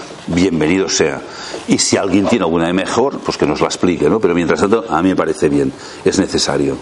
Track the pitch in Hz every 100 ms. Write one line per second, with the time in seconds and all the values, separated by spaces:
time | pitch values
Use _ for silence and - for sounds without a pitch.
0 | - - - 85 95 - 151 95 95 -
1 | 78 71 - - - - - 127 - 104
2 | 98 95 98 117 87 85 82 92 90 -
3 | 135 80 - - 73 73 78 - 92 85
4 | 73 107 92 87 82 80 90 113 - 78
5 | 92 87 82 80 80 71 67 - - -
6 | - 92 87 82 - 71 69 67